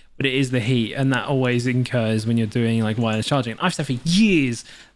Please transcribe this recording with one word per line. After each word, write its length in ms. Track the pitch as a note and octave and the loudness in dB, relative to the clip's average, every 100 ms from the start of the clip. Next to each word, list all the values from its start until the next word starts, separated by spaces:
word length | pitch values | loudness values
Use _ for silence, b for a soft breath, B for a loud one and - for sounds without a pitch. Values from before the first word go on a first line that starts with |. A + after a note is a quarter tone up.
| B - | B -4
but 80 | C3+ | -2
it 60 | |
is 160 | C3 C3 | 0 0
the 100 | B2+ | 0
heat, 340 | A2 B2 A2 | 0 0 0
and 180 | - C3+ | 0 0
that 140 | B2+ G#2+ | 0 0
always 400 | C#3 B2+ B2 B2 | 0 2 0 0
incurs 600 | B2+ A#2+ B2 A2 A2 G#2+ | 0 0 0 0 0 0
when 120 | A#2 | 0
you're 80 | G#2+ | 0
doing, 360 | A#2+ A#2 A2+ | 0 0 0
like, 140 | A2 A2 | 0 0
wireless 280 | A2+ A2 A2 | 0 -2 0
charging. 280 | C#3+ A#2 A2 | -2 -2 -4
I've 140 | F3 | -4
said 120 | - C#3+ | -2 -4
for 60 | C3 | -4
years, 600 | E3 F3+ A3 E3+ C3 A#2 - B B | 0 4 4 4 0 -4 -10 B B